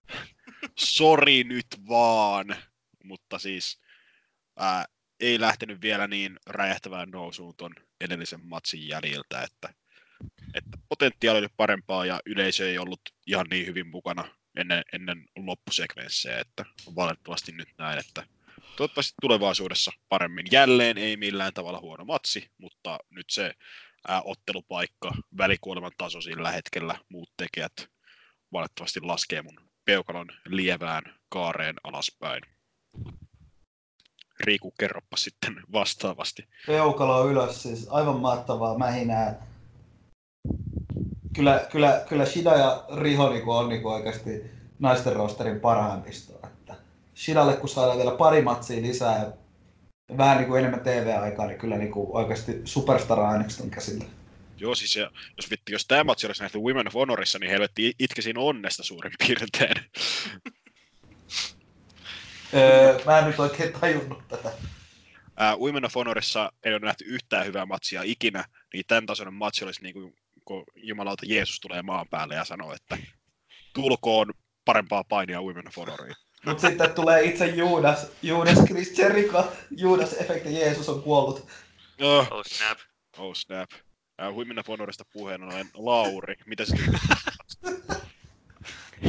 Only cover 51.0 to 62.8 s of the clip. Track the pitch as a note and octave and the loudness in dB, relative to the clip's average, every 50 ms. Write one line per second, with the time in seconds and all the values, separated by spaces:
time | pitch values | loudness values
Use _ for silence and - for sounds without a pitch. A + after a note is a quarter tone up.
51 | A2 A2 A2 G2+ G#2 G#2 G#2 - G#2+ G2+ G2+ - - A#2 G#2+ G2+ G#2+ G#2 G#2 G#2 | 0 0 0 0 -2 -2 -4 -4 -4 -6 -6 -6 -6 -4 -4 -2 -4 -4 -4 -4
52 | G2+ - - A#2 A2+ A2 A2 G#2+ - - A2+ A2+ - - - C#3+ C3 - C3 - | -6 -4 -2 -2 -2 -2 -2 -6 -6 -6 -8 -8 -8 -6 -4 -2 2 4 2 2
53 | - - A2+ G#2+ G#2 G#2 G#2+ G#2+ G#2+ - - - G2 - - - - - G2+ - | 2 2 2 2 2 2 2 0 0 -2 -6 -8 -8 -10 -8 -8 -8 -8 -8 -8
54 | - - - - - - - - - - - - G2+ A2+ B2 - - - - G#2+ | -10 -12 -16 -20 -20 -20 -20 -20 -20 -20 -16 -8 -6 -4 -4 -2 -2 -2 -2 -2
55 | G#2 - - - - - - - - - - - - - G#2 G2+ - - C3 D3 | -2 -6 -8 -14 -20 -20 -16 -14 -10 -8 -8 -8 -6 -6 -6 -4 0 4 4 4
56 | D#3 D3 A#2+ - - G#2+ G2+ - G#2 F#2+ - G#2+ G#2+ B2 C3 C3+ A#2 - - A#2+ | 6 4 2 0 0 -4 -4 -6 -8 -8 -6 -2 0 0 0 0 0 -2 0 0
57 | C3+ C3 A#2+ G2 F#2+ - - F#2+ F#2+ F2+ G2 G2 G#2 G2 - G#2+ A2 A#2 A#2 - | 0 2 0 0 0 0 -2 -2 0 0 2 2 2 0 0 0 0 0 2 0
58 | C3 A#2+ - - G#2 A2+ A2+ A#2+ C3 D3 D3 A2+ G2 F#2 - - F2+ - G2 E2+ | -2 -2 -2 -2 -6 -4 -2 -2 0 0 0 -2 -4 -6 -6 -6 -8 -10 -10 -10
59 | - F2+ - - - - A#2+ - A#2 G#2+ - - C3+ - - - - - - - | -12 -8 -4 0 2 2 2 2 -2 -2 -2 0 2 2 0 -2 -6 -10 -10 -6
60 | - - - - - - F#2 F#2 - - - _ _ _ _ _ _ _ _ _ | -4 -4 -4 -4 -6 -8 -10 -14 -16 -18 -18 _ _ _ _ _ _ _ _ _
61 | _ - - _ - - - - - - - - _ _ _ _ _ _ - - | _ -20 -20 _ -16 -10 -8 -8 -8 -8 -10 -16 _ _ _ _ _ _ -20 -20
62 | - - - - - - - - - - - C3+ C3 C3 C3 C3 | -20 -18 -16 -16 -18 -18 -18 -18 -8 0 6 8 10 12 12 12